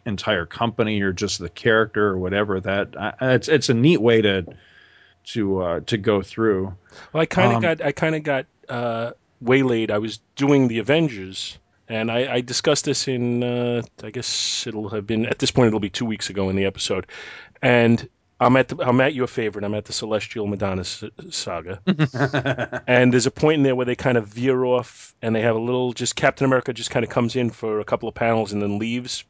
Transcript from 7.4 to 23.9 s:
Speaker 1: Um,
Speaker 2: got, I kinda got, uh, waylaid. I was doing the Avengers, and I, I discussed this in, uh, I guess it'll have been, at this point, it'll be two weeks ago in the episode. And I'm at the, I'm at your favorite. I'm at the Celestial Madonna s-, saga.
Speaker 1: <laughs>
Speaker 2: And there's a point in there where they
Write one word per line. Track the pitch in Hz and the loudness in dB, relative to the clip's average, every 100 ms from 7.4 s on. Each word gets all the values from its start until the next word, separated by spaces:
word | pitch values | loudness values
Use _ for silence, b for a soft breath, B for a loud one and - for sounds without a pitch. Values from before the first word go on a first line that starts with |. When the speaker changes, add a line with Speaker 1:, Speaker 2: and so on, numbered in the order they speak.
| 151 117 | 4 4
Speaker 1:
Um, | |
Speaker 2:
got, | 170 160 | 2 0
I | 147 | -2
kinda | - 160 156 | 0 0 0
got, | 151 135 - _ - | -2 -4 -6 _ -10
uh, | 120 120 113 117 - _ _ | -6 -4 -4 -6 -10 _ _
waylaid. | 120 135 131 113 110 | 2 4 4 2 0
I | 104 | -2
was | 110 107 _ - | -4 -8 _ 0
doing | 143 143 127 | 4 4 4
the | 113 | 2
Avengers, | 107 156 151 104 95 95 - - _ _ - | 2 2 2 -4 -12 -12 -12 -14 _ _ -8
and | 110 113 | -4 -2
I, | 117 131 123 | -2 0 -2
I | |
discussed | 123 120 160 143 147 | -4 -2 0 0 0
this | 131 - | -4 -2
in, | 123 120 120 | -2 -2 -2
uh, | 123 123 120 120 117 - | -2 -2 -2 -4 -6 -12
I | 110 | -14
guess | 123 - - - - 120 | -10 -8 -6 -4 -6 -6
it'll | 107 101 | -8 -6
have | 107 101 | -6 -2
been, | 110 113 | -2 -2
at | - | -2
this | 135 | 0
point, | 131 117 | 4 4
it'll | 107 | 2
be | 98 | -2
two | - 117 | -4 -4
weeks | 104 - | -4 -6
ago | 98 95 | -4 -2
in | 95 | 0
the | |
episode. | 95 - - 95 - B B B B _ | -2 -2 -4 -4 -6 B B B B _
And | 127 120 117 117 - _ _ - | 4 6 6 4 -2 _ _ 0
I'm | 120 131 | 4 4
at | 127 | 2
the, | 143 127 | -2 0
I'm | 127 | 2
at | 135 | 2
your | 139 120 | 0 -4
favorite. | 131 110 101 | -4 -4 -4
I'm | 101 | -4
at | 104 | -6
the | - | -6
Celestial | - 110 110 - 113 104 | -8 -2 -2 -4 -6 -4
Madonna | 101 98 95 | -2 -2 -4
s-, | 90 - 107 - 180 | -6 -10 -14 -16 -12
saga. | - - 85 85 95 190 | -10 -6 -8 -8 -4 -2
Speaker 1:
<laughs> | 151 156 127 135 139 139 123 117 123 - | 0 0 0 -2 -2 -4 -4 -6 -6 2
Speaker 2:
And | 123 127 | 6 6
there's | 123 127 | 4 2
a | |
point | - 156 160 | 2 2 4
in | |
there | 135 127 | 2 2
where | |
they | 123 | -2